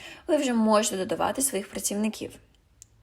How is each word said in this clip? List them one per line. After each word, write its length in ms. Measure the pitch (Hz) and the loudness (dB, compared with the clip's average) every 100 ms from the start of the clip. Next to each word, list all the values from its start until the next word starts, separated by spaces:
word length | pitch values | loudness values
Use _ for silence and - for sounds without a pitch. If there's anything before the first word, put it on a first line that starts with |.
| - - - | -18 -14 0
Ви 100 | 302 | 2
вже 180 | 269 | 2
можете 420 | 233 220 214 214 190 | 2 4 4 4 -2
додавати 460 | 185 165 175 - | -4 -2 -2 0
своїх 280 | 269 190 202 | -2 -2 -6
працівників. 600 | - - 202 214 220 - - _ _ _ _ - _ | -6 -4 -2 -2 -4 -10 -14 _ _ _ _ -20 _